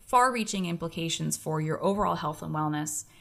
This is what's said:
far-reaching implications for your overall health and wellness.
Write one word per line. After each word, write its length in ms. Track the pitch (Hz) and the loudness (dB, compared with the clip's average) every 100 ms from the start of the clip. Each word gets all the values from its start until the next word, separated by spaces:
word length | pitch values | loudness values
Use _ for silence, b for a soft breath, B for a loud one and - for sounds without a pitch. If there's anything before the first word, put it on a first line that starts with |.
| - | 2
far-reaching 600 | 254 254 240 214 196 175 | 6 6 2 -2 -2 -2
implications 680 | 170 165 170 165 160 156 - | -4 -4 -4 -4 -2 -2 -2
for 240 | 165 156 | -2 0
your 220 | 156 - | 0 2
overall 320 | 185 202 180 | 2 2 2
health 280 | 170 151 151 | 0 -2 -4
and 120 | 156 | -4
wellness. 520 | 156 151 151 156 - - b | -2 0 0 -2 -6 -10 b